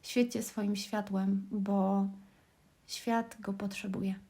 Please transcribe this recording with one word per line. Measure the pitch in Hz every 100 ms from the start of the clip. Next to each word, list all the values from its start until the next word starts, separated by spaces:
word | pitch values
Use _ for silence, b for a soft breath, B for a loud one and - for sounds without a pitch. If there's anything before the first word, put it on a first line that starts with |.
| -
Świećcie | 247 240 226
swoim | 220 - 202 202
światłem, | - 214 202 190 190 196 -
bo | 214 196 202 190 196 196 B B B B B B _ -
świat | - - 233 226 -
go | 202
potrzebuje. | 196 202 196 202 190 196 190 -